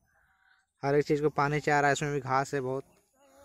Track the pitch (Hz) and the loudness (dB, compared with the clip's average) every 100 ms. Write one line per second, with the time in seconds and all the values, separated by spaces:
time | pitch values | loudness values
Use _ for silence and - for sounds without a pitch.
0 | _ _ _ _ _ _ _ _ 139 143 | _ _ _ _ _ _ _ _ 0 0
1 | 139 147 151 147 143 151 147 147 143 135 | 2 0 0 0 0 0 2 2 4 2
2 | 151 143 127 131 139 143 127 135 - _ | -2 -4 -2 -2 0 -4 -4 -6 -10 _
3 | _ _ _ - | _ _ _ -20